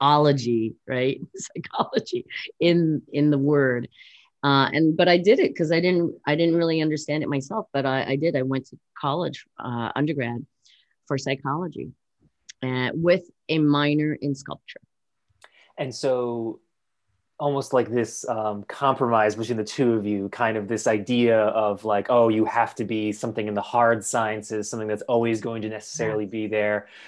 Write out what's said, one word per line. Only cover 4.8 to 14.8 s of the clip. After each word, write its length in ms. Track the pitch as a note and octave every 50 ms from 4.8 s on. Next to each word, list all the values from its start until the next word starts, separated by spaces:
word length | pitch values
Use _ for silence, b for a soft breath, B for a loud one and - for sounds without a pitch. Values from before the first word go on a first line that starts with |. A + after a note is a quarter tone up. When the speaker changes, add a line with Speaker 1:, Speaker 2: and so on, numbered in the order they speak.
| D#3+ D#3 D#3 E3
Speaker 1:
but 100 | F3 F3+
I 80 | F3
did 220 | F3 F3 G3+ A#3+ D#4+
it 180 | F#4 - -
'cause 160 | - E3+ D#3 E3+
I 80 | E3
didn't, 340 | F3 F#3 F#3 E3+ E3+ - - - -
I 80 | D3 D3+
didn't 220 | D#3 E3+ E3+ E3
really 260 | E3+ E3 E3 D#3+ D#3+ D#3
understand 400 | D#3 D3+ D3 - - D3 D#3 D3
it 80 | F#2+
myself, 380 | C#3+ C#3 C3+ - G#3 A3 - - -
but 140 | C#3 C3+
I, 180 | C3+ C3 C3+ -
I 120 | - C3+
did. 200 | - D3+ E3+ E3
I 60 | C#3 C3
went 240 | C3 C3+ C3+ B2+
to 100 | - - - _ _ - -
college, 460 | - C#3+ C#3 F3 F3 D3 C#3+ - - _ _ -
uh, 320 | - B2+ B2 A#2 A#2 - -
undergrad 480 | - D3 D3+ D#3 C#3+ B2 A#2 A#2+ A#2+ - - _ b b b b b b b b _ _
for 120 | - D3 C3+
psychology, 760 | - C#3+ C#3 C3+ C#3 C3+ C#3+ D#3+ F#3 E3 - - - - - _ _ _ _ _ _ _ _ _ _ - - _ -
uh, 260 | C3 B2+ B2+ B2+ B2 -
with 360 | E3 E3 F3 F3 - - - _ _ _ -
a 80 | D#3 D#3+
minor 560 | D3+ D3 C#3+ C#3+ D3 D3 D3 D3+ D3+ D3+ D3+
in 200 | - - C#3+ C#3
sculpture. 460 | C#3 C#3 - C#3+ - _ - - -